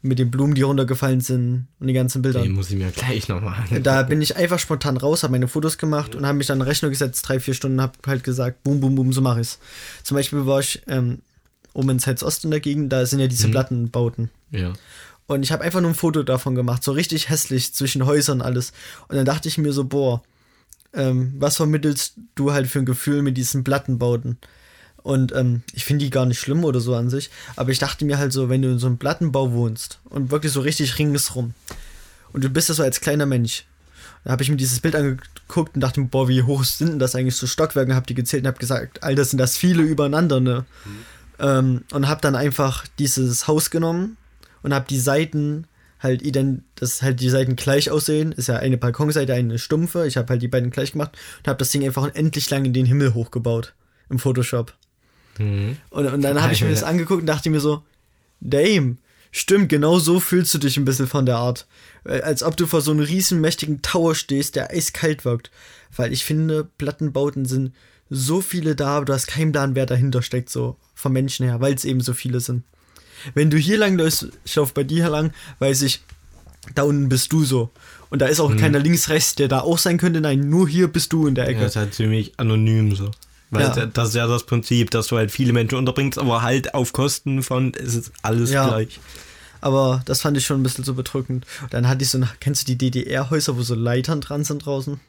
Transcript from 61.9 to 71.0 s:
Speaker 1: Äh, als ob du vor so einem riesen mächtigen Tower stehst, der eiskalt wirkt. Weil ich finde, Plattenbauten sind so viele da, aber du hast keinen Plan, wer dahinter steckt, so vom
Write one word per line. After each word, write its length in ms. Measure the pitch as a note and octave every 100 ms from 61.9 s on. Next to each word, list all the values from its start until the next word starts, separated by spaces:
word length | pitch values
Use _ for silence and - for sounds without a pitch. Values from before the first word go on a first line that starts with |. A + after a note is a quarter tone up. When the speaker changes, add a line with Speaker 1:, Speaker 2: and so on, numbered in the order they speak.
| -
Speaker 1:
Äh, 180 | - C3+
als 200 | D3+ C#3+
ob 140 | D#3+ D#3
du 100 | E3+
vor 140 | E3
so 100 | D3
einem 100 | D3+
riesen 400 | D3 F3+ F#3+ F3
mächtigen 400 | D#3 E3 D3+ D3
Tower 340 | - F#3 E3 D#3
stehst, 400 | - C#3 D3 -
der 140 | D#3+
eiskalt 520 | F3 - - E3 D3+
wirkt. 280 | B2+ A#2+ - _ - - - -
Weil 160 | A#2
ich 120 | B2+
finde, 400 | - D#3 D#3+ D#3 D3+ _
Plattenbauten 640 | D3 C#3+ D#3 C3+ C#3+ C#3+ C3
sind 260 | C3 C3 - _ _ _
so 300 | C3+ C3 E3+
viele 340 | F#3+ F3+ D#3
da, 220 | C#3+ C#3 D3
aber 80 | C3+
du 60 |
hast 140 | C3+ -
keinen 240 | - D#3
Plan, 220 | D3 C#3 C3
wer 100 | C3
dahinter 360 | B2+ C3+ B2+
steckt, 280 | A#2+ B2+ B2
so 260 | B2+ A#2+ B2+ _
vom 180 | -